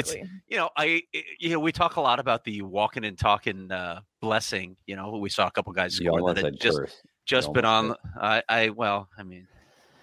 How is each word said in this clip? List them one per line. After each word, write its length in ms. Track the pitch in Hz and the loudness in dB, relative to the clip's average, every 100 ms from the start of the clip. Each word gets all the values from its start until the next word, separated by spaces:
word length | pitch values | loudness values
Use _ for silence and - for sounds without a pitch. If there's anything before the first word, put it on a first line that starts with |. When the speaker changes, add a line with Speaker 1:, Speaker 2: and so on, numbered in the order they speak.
| - 160 | -2 -4
Speaker 1:
It's, 100 | 185 190 - | -10 -16 -6
you 100 | 214 | -4
know, 140 | 170 147 | -2 0
I, 260 | 156 165 - | 0 0 -2
I, 80 | 156 160 - | -10 -12 -6
you 100 | 165 | -2
know, 80 | 165 | 0
we 140 | 160 | 0
talk 240 | 160 170 170 | 2 0 2
a 40 | |
lot 200 | 135 123 | 2 2
about 240 | 127 117 | 2 0
the 180 | - 104 | -2 -8
walking 420 | 98 95 107 123 | -4 0 0 0
and 140 | 107 90 | -6 2
talking, 540 | 113 101 120 95 92 | 4 4 2 -6 -6
uh, 280 | 92 90 82 - _ | -6 -6 -8 -14 _
blessing. 560 | 110 110 - 98 90 92 - | 0 0 0 -4 -6 -12 -12
You 80 | |
know, 220 | 95 101 110 | -10 -8 -6
we 120 | 101 | -2
saw 200 | - 92 | 0 0
a 20 | |
couple 220 | - - | 0 -2
guys 260 | 92 90 87 | 0 0 0
Speaker 2:
You 80 | 87 | 2
Speaker 1:
score 140 | 82 | 2
Speaker 2:
almost 160 | 90 87 | 2 2
Speaker 1:
that 80 | |
had 100 | 76 | 0
Speaker 2:
said 60 | 69 | 2
Speaker 1:
just, 180 | 117 76 | 2 2
Speaker 2:
curse. 240 | 69 - _ _ - | -2 -10 _ _ 0
Speaker 1:
just 220 | 131 73 | 0 2
Speaker 2:
You 60 | |
Speaker 1:
been 100 | 120 | 2
Speaker 2:
almost 340 | 113 110 110 - | 4 4 2 -2
Speaker 1:
on. 80 | - | -10
Speaker 2:
did. 80 | - | -4
Speaker 1:
I, 200 | 104 110 - 113 | 0 0 2 2
I, 40 | 110 | 2
well, 400 | 107 107 101 95 - | 0 0 0 -4 -14
I 60 | |
mean, 240 | 95 90 92 _ _ _ _ _ | -16 -16 -20 _ _ _ _ _